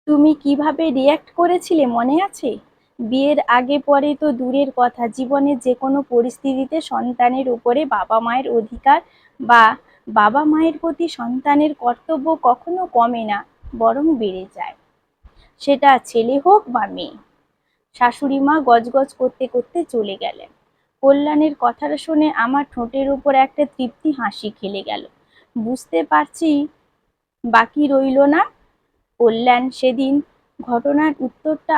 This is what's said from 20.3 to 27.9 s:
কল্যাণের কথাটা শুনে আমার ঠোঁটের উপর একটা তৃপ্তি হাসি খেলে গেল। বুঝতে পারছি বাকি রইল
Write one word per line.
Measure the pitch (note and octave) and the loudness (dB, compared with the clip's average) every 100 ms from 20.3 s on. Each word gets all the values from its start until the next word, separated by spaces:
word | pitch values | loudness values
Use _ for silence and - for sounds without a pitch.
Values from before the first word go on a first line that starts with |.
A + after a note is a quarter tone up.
| - - _ _ _ _ - | -12 -20 _ _ _ _ -2
কল্যাণের | C4+ C#4 D4 D4+ D#4 C#4+ | 2 4 2 2 0 0
কথাটা | A#3+ A#3 D4 C#4+ | -4 -2 -6 -6
শুনে | - D#4 D4+ | -2 0 2
আমার | - A#3 C#4 C#4+ | 0 -2 -2 -4
ঠোঁটের | - A#3 C4+ C4+ | -8 -6 -4 -2
উপর | C#4 C#4+ | -2 0
একটা | C4+ C4+ - D4 | 2 2 0 -4
তৃপ্তি | - B3 - D#4 | -4 -8 -6 -6
হাসি | C4+ A3 - G#3+ | -4 -6 -8 -12
খেলে | G#3+ F#2+ G2+ | -10 -10 -10
গেল। | G2+ G#2 - _ _ _ _ - | -8 -10 -10 _ _ _ _ -8
বুঝতে | A3 B3+ - E4 | -6 -6 -4 -4
পারছি | D#4 D4+ D4 - D#4+ C#4+ D4 _ _ _ _ _ _ _ | 0 -2 -2 -4 0 0 -2 _ _ _ _ _ _ _
বাকি | A#3+ A3+ A3+ D4 | 0 0 0 0
রইল | D4 | 0